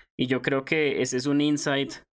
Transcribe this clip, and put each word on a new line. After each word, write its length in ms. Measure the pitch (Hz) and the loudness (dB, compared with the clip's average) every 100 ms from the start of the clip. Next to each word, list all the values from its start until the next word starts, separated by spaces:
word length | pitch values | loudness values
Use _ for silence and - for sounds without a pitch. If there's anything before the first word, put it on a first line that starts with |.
| - - | -14 -4
Y 80 | 127 | 0
yo 160 | 131 | 0
creo 240 | 127 135 135 | 0 -2 0
que 380 | 160 147 101 | 0 0 0
ese 140 | 127 127 | 0 0
es 100 | 139 | 0
un 140 | 143 | 2
insight 520 | 147 143 151 139 139 - - | 2 2 0 0 -2 -8 -18